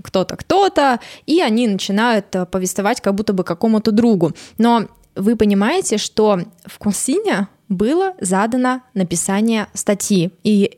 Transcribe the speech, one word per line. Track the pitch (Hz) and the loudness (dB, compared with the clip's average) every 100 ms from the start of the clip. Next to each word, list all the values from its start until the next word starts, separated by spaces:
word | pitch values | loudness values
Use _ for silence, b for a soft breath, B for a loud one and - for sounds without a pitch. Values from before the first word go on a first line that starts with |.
кто-то, | - 190 180 175 | -4 -4 -4 -6
кто-то», | - 370 381 311 277 233 B B | -2 2 2 2 2 0 B B
и | - 330 | -2 0
они | 277 220 240 | 2 2 0
начинают, | 190 - 202 240 220 - 185 | -2 -2 0 2 0 -2 -4
э, | |
повествовать | 175 190 185 - 202 - | -4 -4 -4 -2 -2 -2
как | 202 | -2
будто | 196 214 | -2 -2
бы | 190 | -2
какому-то | 180 170 226 214 220 | -2 -2 0 2 2
другу. | 214 233 196 165 - B B | 2 4 2 0 -2 B B
Но | 233 233 - - _ - | 2 2 0 -10 _ -4
вы | 196 | 0
понимаете, | 233 208 196 214 370 - 208 | 2 2 2 2 0 0 -4
что | - - 214 190 - - - | -2 0 2 2 -4 -14 -20
в | - | -6
консине | 208 190 - 349 427 202 196 _ - | -4 -2 -2 -2 0 -2 -4 _ -6
было | 185 220 339 381 370 | -2 0 0 -2 -4
задано | 180 190 220 254 254 254 - | -2 0 0 0 -2 -2 -6
написание | 196 175 170 - 196 226 220 190 | -4 -4 -4 -2 0 0 0 -4
статьи, | - - 202 - 190 170 - | -6 -4 -2 0 0 0 -2
и | 208 202 202 | 0 2 2